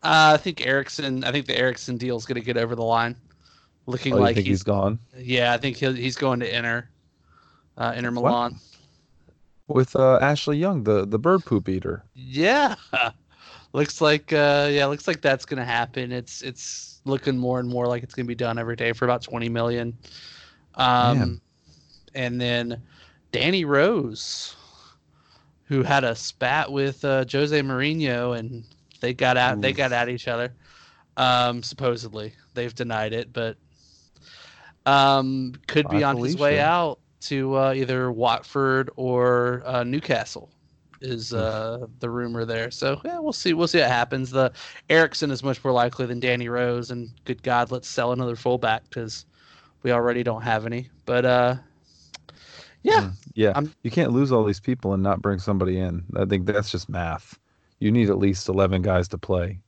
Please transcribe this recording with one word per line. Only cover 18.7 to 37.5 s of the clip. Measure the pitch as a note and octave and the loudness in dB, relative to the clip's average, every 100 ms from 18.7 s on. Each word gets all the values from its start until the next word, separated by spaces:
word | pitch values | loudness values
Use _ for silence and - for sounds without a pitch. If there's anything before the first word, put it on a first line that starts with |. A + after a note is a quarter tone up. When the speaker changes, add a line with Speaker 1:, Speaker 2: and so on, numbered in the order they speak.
Speaker 1:
day | A#2 A#2 | -2 -2
for | A2+ | 0
about | B2+ B2 | 0 0
twenty | - A#2 A#2 | -2 -6 -4
million. | A#2 A#2 A#2+ A#2+ A#2 - - - - - _ _ | -2 -2 -2 -4 -10 -18 -20 -20 -20 -20 _ _
Um, | - B2+ B2 B2 C3 | 0 4 6 4 4
Speaker 2:
Man. | F#2+ F2+ _ _ _ _ _ _ _ C3+ | 0 -4 _ _ _ _ _ _ _ -8
Speaker 1:
and | B2 B2 | -6 -2
then | B2 A#2+ A#2+ A#2+ - - - _ _ | 0 0 -2 -8 -12 -20 -20 _ _
Danny | - D3 F#3+ | 0 2 2
Rose, | D#3 C#3 E3+ A3+ B2+ G#2+ - - - - - - - _ _ _ _ _ _ _ _ | 2 4 4 2 -2 -8 -10 -10 -12 -16 -20 -20 -20 _ _ _ _ _ _ _ _
who | C#3 | -2
had | B2+ C#3 | 2 2
a | B2+ A2+ | 2 -2
spat | - - B2 C#3+ D3 | -8 -4 -2 0 -2
with, | C#3 C#3 C3 | -2 -4 -2
uh, | C#3+ C3+ B2 | 0 0 0
Jose | C#3 D3 D3+ | -2 0 0
Mourinho, | C3+ B2+ C#3+ D#3+ D3 A#2+ B2 A#2+ | 0 -2 0 0 -2 -2 -2 -4
and | A2+ A#2+ A2+ _ _ - | -6 -12 -16 _ _ -6
they | B2 | -6
got | B2+ B2+ B2+ | 0 2 4
at, | B2 A#2+ | 2 2
they | C3 | -2
Speaker 2:
Oof. | C3+ | 0
Speaker 1:
got | C3 | 0
at | A#2+ A#2+ | 0 -2
each | A#2+ - | -4 -6
other. | A#2 B2 B2 _ - - _ _ - | -4 -6 -10 _ -20 -20 _ _ -2
Um, | C3 B2 B2 A#2+ | 2 2 0 -2
supposedly | A2+ - C3+ A#2 A#2 G#2+ G#2+ - _ | -10 -4 -4 -2 -8 -12 -12 -16 _
they've | B2 A#2+ | -8 -8
denied | A#2 A#2+ A2+ G#2+ | -6 -6 -4 -4
it, | A2 A#2+ | -6 -8
but, | B2 A2+ G#2 _ _ _ _ _ _ - - - - - _ - | -6 -8 -8 _ _ _ _ _ _ -20 -20 -20 -20 -20 _ 2
um, | C#3 C#3 C3+ C3 C3 B2+ B2+ - | 4 6 4 2 -4 -6 -8 -2
could | D#3 C#3+ | -2 0
be | D3+ | 0
Speaker 2:
I | C#3+ | 0
Speaker 1:
on | B2+ | 0
his | B2 | -2
Speaker 2:
believe | D#3 | 0
Speaker 1:
way | C#3+ D3 | 2 4
Speaker 2:
so. | |
Speaker 1:
out | D3+ F3 E3 B2+ _ _ | 2 2 0 -6 _ _
to, | - C#3 C3 | -6 -4 0